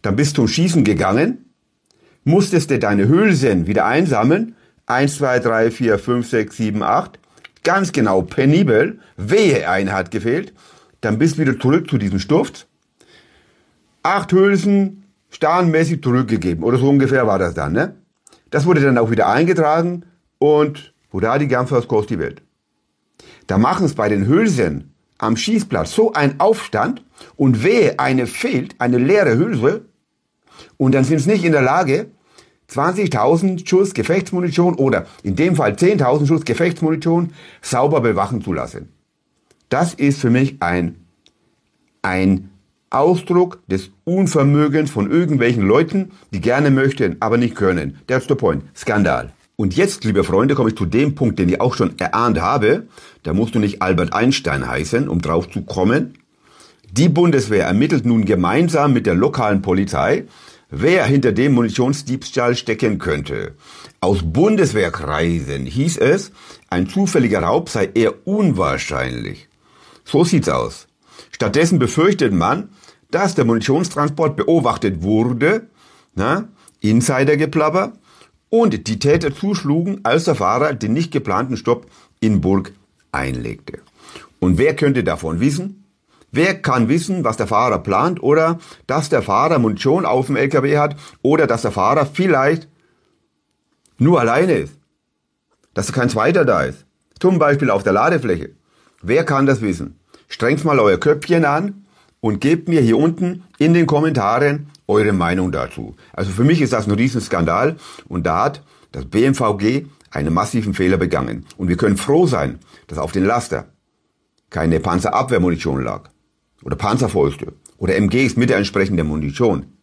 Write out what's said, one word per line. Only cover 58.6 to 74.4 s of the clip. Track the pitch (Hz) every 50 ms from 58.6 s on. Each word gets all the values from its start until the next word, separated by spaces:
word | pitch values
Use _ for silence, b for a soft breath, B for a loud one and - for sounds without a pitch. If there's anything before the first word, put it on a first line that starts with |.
| 175 160 160 151 143 147 131
mit | 120 -
der | 104 87
lokalen | 87 110 151 147 135 120 104 104 98
Polizei, | 98 98 90 95 98 95 - 69 73 98 147 226 - B B B B B B B B B
wer | 139 71 101 156 180 185 -
hinter | 117 139 143 131 123
dem | 101 107 127 147
Munitionsdiebstahl | 135 120 120 110 98 - 123 131 143 139 - - 127 131 - - - 127 120 120 120
stecken | 120 - - 110 - 135 110 104 82
könnte. | - 87 76 73 69 71 69 52 50 - - B B B B B B B B B
Aus | - 92 101 92 82
Bundeswehrkreisen | 82 80 127 175 214 220 196 170 - 101 107 92 85 - - 73 71 76 76 85 85 85 82 69 65 69 69 65
hieß | 64 78 120 143 170 - -
es, | 101 131 165 196 196 - B B B B B B B B
ein | 90 90 92 98
zufälliger | - 190 202 - - 165 120 110 107 95
Raub | 80 87 110 165 170 -
sei | - 113 95 -
eher | - 113 113 107 - - _
unwahrscheinlich. | 185 196 214 208 170 120 92 82 69 67 67 - - 73 65 65 64 62 60 55 50 50 - - _ _ b b b b b b b b b b
So | - - 143 175
sieht's | 170 185 165 - -
aus. | 69 62 60 - - - - _ _ _ B B B B B B
Stattdessen | - - 120 104 104 143 170 165 185 147
befürchtet | 123 110 - 156 165 196 202 - 139 117
man, | 101 87 82 101 135 185 208 - b b b b b b b b
dass | - 170 202 190 -
der | - 123
Munitionstransport | 117 117 113 113 - 135 160 185 - - 147 147 151 147 156 165 151 151
beobachtet | -